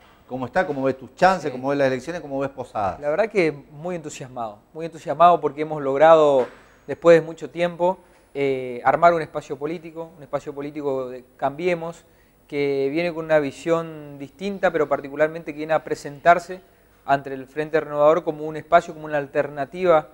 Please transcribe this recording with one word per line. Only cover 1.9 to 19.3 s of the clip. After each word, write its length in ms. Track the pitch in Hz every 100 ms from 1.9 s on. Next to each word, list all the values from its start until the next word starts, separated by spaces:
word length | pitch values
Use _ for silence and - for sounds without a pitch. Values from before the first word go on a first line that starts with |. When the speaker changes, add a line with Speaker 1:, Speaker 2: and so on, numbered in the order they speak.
| 127 143 175
Speaker 1:
¿Cómo 180 | 147 135
ves 100 | 139
Posadas? 500 | 135 117 113 95 85
Speaker 2:
La 100 | 147
verdad 200 | 160 220
que 220 | 214 160
muy 440 | 143 - 147 170 180
entusiasmado, 640 | 151 - 131 127 113 104 _
muy 120 | 156 165
entusiasmado 540 | 160 165 143 175 170
porque 220 | 147 139
hemos 200 | 156 156
logrado, 680 | 135 139 156 165 147 135 117 - _ _ -
después 340 | 139 165 165
de 60 | 156
mucho 240 | 160 143
tiempo, 500 | 165 175 165 175 185 _ _ _
eh, 480 | 139 139 131 127 120
armar 300 | 120 147 175
un 80 | 170
espacio 360 | 151 151 - 135
político, 540 | 147 170 165 160 165 165
un 60 |
espacio 300 | 135 143 151
político 560 | 139 143 151 143 135 127
de 140 | 127 - _
Cambiemos, 680 | 135 143 180 170 165 165 _ _ _ _ _
que 420 | 147 143 139 139
viene 220 | 156 175
con 120 | 160 160
una 140 | 156
visión 760 | 139 - 170 165 165 156 147 143
distinta, 520 | 139 - 196 196 185
pero 180 | 165 143
particularmente 640 | 139 139 139 156 165 160
que 40 | 151
viene 160 | 156
a 100 | 156
presentarse 800 | 151 151 147 143 170 175 175 185 _ _ _ _ -
ante 280 | 139 139
el 140 | 135 131
Frente 320 | 156 156 156
Renovador 460 | 147 147 147 165 165
como 200 | 151 156
un 120 | 156
espacio, 360 | - 170 170
como 120 | 156 156
una 120 | 151
alternativa 920 | 139